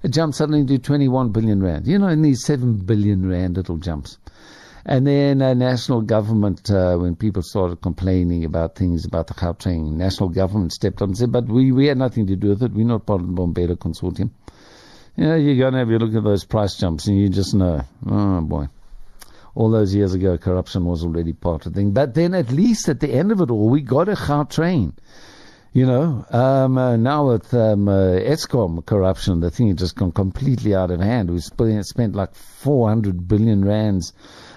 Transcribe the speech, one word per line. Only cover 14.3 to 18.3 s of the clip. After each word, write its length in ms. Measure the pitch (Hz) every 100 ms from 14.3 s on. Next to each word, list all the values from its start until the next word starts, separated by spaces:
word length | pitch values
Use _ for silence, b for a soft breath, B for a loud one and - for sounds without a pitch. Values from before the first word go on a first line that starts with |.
| - B B B B B B B -
You 80 |
know, 100 | 156
you 220 | 160 147 131
go 100 | 131
and 80 |
have 140 | 131 117
a 80 | 113
look 180 | 113
at 80 | 110
those 220 | 104 101
price 300 | - 113 101 -
jumps 300 | 90 78 104
and 120 | 98
you 80 | 101
just 260 | 95 95
know, 280 | 104 90 76 - -
oh 340 | - 104 101